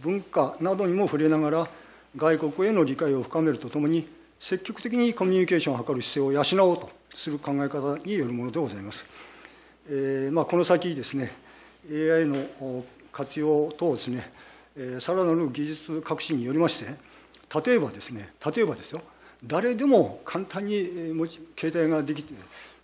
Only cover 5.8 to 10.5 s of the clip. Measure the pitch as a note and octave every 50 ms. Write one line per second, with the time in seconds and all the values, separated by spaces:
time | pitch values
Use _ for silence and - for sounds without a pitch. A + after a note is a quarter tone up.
5.8 | A#2+ - C#3 B2 A#2 - - D3 C#3 C3+ C#3 D3 C#3+ - F#3 F#3+ F#3+ F3+ E3+ -
6.8 | - - - - _ _ - - - D#3+ D3 C#3+ - C#3+ C#3+ C#3 C#3+ C#3 C#3+ C#3+
7.8 | C3+ C#3+ C#3+ D#3+ - F#3 G#3 F#3 C3+ A#2+ A#2+ A#2+ A#2+ B2+ A2 E3 D3+ A#2 G#2 G2+
8.8 | G2 G#2 - - - - - - - - - - - - - - - - _ _
9.8 | _ D#3 C#3+ C3+ C3+ C3+ C3+ C3+ C3+ C#3 D3+ E3 D3 -